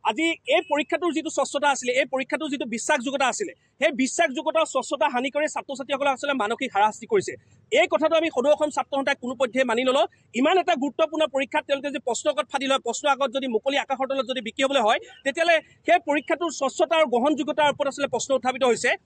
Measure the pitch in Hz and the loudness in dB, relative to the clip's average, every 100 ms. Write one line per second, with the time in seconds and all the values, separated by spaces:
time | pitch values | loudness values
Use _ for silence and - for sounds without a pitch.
0 | 214 226 320 320 - 311 359 294 - 320 | -2 0 0 -2 0 0 2 -4 -2 -2
1 | 349 294 302 - 262 285 285 262 247 247 | -2 -2 -4 -4 -2 0 0 0 0 0
2 | 285 262 262 294 311 262 269 220 - 302 | 0 -4 -4 -6 -4 -6 -6 -6 0 0
3 | 240 262 262 - 180 - _ _ 302 247 | 0 0 0 -2 -8 -10 _ _ 0 2
4 | 262 - 330 262 - 320 311 269 - 277 | -2 2 0 0 -2 0 0 -2 -4 -2
5 | 294 240 262 294 302 247 208 262 262 277 | 0 0 -2 -2 -2 -4 -10 -10 -6 0
6 | 285 262 285 269 208 226 262 196 214 - | 0 0 -2 -2 -2 -2 -2 2 2 0
7 | 214 202 - 135 _ _ _ 277 349 320 | 0 0 0 -10 _ _ _ 2 4 2
8 | 311 320 320 254 269 302 302 269 - 277 | 2 2 2 0 2 2 0 -2 -4 -2
9 | 277 277 240 247 262 240 254 226 262 262 | -2 -2 -4 -2 0 2 2 2 2 2
10 | 349 _ _ 226 285 370 359 311 285 - | 0 _ _ 0 4 4 2 0 0 0
11 | 311 311 302 269 269 302 - 277 285 269 | -2 0 0 0 -2 -4 -2 -4 -2 -4
12 | 247 226 302 277 294 277 269 269 233 220 | -4 -2 -2 -2 -4 -4 0 0 -2 -2
13 | 294 277 269 262 262 220 269 277 226 254 | 0 0 0 -2 -2 -2 0 -2 -2 -4
14 | 262 269 240 254 220 - 269 277 214 269 | -2 -4 -4 -6 -6 -2 0 2 2 0
15 | 466 - 277 269 339 320 - _ - 349 | -2 -6 -4 0 2 2 0 _ 2 2
16 | 349 294 - 311 339 - 269 - 320 320 | 2 -2 0 -2 -2 -2 -4 0 2 2
17 | 302 233 277 294 294 302 294 277 269 277 | 2 2 2 0 -2 2 2 2 -4 -2
18 | 277 233 - 262 254 254 254 214 240 349 | -4 -4 -2 0 0 0 0 2 0 -2